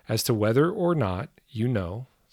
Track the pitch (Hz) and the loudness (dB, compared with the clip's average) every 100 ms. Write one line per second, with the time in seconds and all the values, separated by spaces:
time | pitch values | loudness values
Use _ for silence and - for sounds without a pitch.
0 | - 113 - 110 107 123 165 - 175 160 | -4 -2 0 2 2 4 2 2 0 2
1 | 98 90 135 _ _ 113 120 113 87 107 | 0 -2 -8 _ _ -4 -2 -2 -4 -8
2 | 127 _ _ | -12 _ _